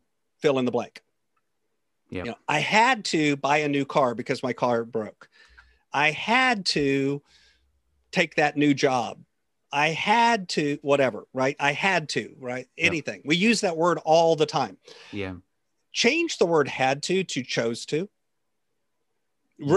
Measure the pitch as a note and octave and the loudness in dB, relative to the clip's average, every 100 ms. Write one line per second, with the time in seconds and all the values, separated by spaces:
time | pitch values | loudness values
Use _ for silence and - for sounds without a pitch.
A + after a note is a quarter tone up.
0 | _ _ _ _ D3+ C3+ B2 A#2+ G#2 - | _ _ _ _ 0 0 0 -2 -6 -14
1 | _ _ _ _ _ _ _ _ _ _ | _ _ _ _ _ _ _ _ _ _
2 | _ - G#2 A2+ - D3 C#3+ G#3 A#3 B3 | _ -10 -10 -10 -4 -4 2 4 4 2
3 | - E3+ D3+ C#3+ C3+ D3 D3+ C#3 C3+ D#3 | -2 0 0 0 0 0 0 -2 0 2
4 | B2+ A2+ B2 B2+ B2+ A#2 B2+ A#2 A#2 A#2 | 0 -2 -6 -4 -4 -2 0 0 -2 -6
5 | G#2 - - _ _ - _ _ _ C#3 | -8 -12 -20 _ _ -20 _ _ _ 0
6 | D3+ D3+ - A#3+ C4 A3+ F3 E3 C#3+ C#3 | 0 0 0 2 2 0 -2 0 0 0
7 | C#3 C#3+ - _ _ _ _ _ _ _ | 0 -4 -10 _ _ _ _ _ _ _
8 | _ - E3 - D3 D3 D3 C#3 C#3 B2+ | _ -2 0 2 0 2 2 4 2 2
9 | G#2+ - - _ _ _ _ C#3+ D3+ D#3+ | -4 -10 -20 _ _ _ _ -2 0 -2
10 | - A3+ A#3 A3+ F3+ - D3 D3 C3+ C#3+ | 0 4 4 2 -2 -4 -2 -2 0 2
11 | C3 G#2 - C3 C3 C#3+ C#3+ C#3+ G3 F3+ | 2 -2 -10 -2 -2 0 -2 0 0 0
12 | D3+ C3+ G#2+ G#2 B2 B2 B2+ - E3 E3+ | -2 -6 -6 -12 -10 -10 -12 -2 0 0
13 | B2+ G2+ C3+ F3 G#3+ A3 G3 D#3+ E3+ D#3+ | -6 -10 -2 0 2 2 0 0 0 0
14 | D#3 E3 E3 D#3 D3+ D#3 A#2 F#2 - - | 4 4 4 2 0 0 -4 -6 -20 -20
15 | - G#2 F#2+ F#2 _ _ _ _ _ - | -12 -8 -8 -10 _ _ _ _ _ 0
16 | A#3 D#4+ E4 - F#3 E3 C3 - C3 C#3+ | 0 0 -4 0 2 2 2 0 0 0
17 | - F#3 F3+ - B2 - A#2 A#2 - D3 | -2 -2 -2 -6 -4 -4 -2 -4 -6 -6
18 | G3 _ _ _ _ _ _ _ _ _ | -6 _ _ _ _ _ _ _ _ _
19 | _ _ _ _ _ _ C#3+ | _ _ _ _ _ _ 0